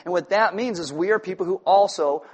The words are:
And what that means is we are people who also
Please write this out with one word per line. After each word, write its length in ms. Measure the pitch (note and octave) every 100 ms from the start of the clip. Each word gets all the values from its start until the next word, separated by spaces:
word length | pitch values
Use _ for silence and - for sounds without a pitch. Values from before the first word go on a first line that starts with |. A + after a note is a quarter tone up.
And 60 | E3+
what 200 | F3 -
that 260 | G3+ A3 F#3+
means 240 | B3 F3+
is 120 | D3+
we 200 | D3 F#3
are 80 | G#3+
people 260 | F#3 F#3 F3
who 140 | F#3+
also 600 | - G3 G3+ - D3 D3+ -